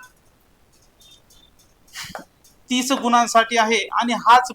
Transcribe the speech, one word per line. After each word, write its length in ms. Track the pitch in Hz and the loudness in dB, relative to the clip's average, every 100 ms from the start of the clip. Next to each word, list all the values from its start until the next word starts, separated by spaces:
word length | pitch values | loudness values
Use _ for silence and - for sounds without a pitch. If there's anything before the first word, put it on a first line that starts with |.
| 480 _ _ _ _ _ _ _ _ _ - - _ - _ _ _ _ _ - - - - _ _ _ _ | -20 _ _ _ _ _ _ _ _ _ -20 -20 _ -20 _ _ _ _ _ -18 -16 -16 -20 _ _ _ _
तीस 220 | 247 247 | -4 -2
गुणांसाठी 680 | 277 240 240 226 226 220 233 | -4 0 0 2 0 0 0
आहे. 300 | 220 220 190 | 0 0 -2
आणि 220 | - 240 | -4 -4
हाच 380 | 220 220 247 240 | -2 4 4 4